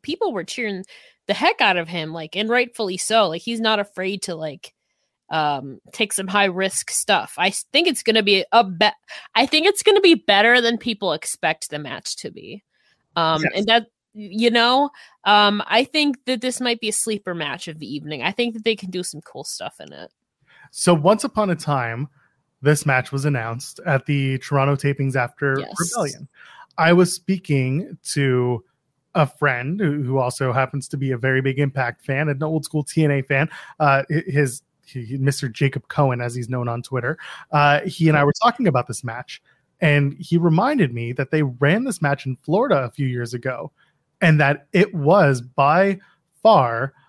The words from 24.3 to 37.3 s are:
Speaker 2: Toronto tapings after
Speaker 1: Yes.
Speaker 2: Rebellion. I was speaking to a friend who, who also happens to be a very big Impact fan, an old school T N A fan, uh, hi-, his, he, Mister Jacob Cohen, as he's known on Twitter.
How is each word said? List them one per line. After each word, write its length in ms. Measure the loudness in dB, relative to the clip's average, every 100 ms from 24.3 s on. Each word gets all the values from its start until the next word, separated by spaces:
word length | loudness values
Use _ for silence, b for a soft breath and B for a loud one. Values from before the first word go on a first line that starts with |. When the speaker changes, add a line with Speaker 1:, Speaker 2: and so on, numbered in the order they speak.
| -4
Speaker 2:
Toronto 380 | -2 0 2 0
tapings 400 | -2 -2 -2 -2
after 400 | -4 -4 -2 -2
Speaker 1:
Yes. 160 | -4 -6
Speaker 2:
Rebellion. 500 | -4 -4 -4 -6 -18 B B B B 0
I 160 | 4
was 220 | 6 4
speaking 840 | 0 -4 -4 0 0 0 -2 -6 -12 -8
to 560 | -2 0 2 0 -4 -8 _ _ _ _ 0
a 100 | 0
friend 540 | 0 0 0 -4 -2
who, 220 | -2 -2
who 160 | -2 0
also 340 | 0 -2 -2
happens 340 | 0 0 -4 -8
to 80 | -6
be 140 | -4
a 80 | -2
very 220 | 0 0
big 180 | 0 0
Impact 460 | -2 -2 -4 -6
fan, 240 | -6 -4 -2
an 120 | -2
old 220 | -2 -4
school 200 | -4 -6
T 180 | -4 0
N 80 | 2
A 120 | 2
fan, 260 | 0 0 0 B B B
uh, 240 | 2 2 2
hi-, 140 | -4 -2
his, 360 | 0 0 -2 _ _
he, 320 | _ -14 -10 -4
Mister 300 | -2 -2 -4
Jacob 400 | 0 0 0 -6
Cohen, 320 | 0 0 0
as 120 | -4
he's 140 | -4 -2
known 200 | 0 -2
on 140 | -4
Twitter. 360 | -6 -4 -4 -6 B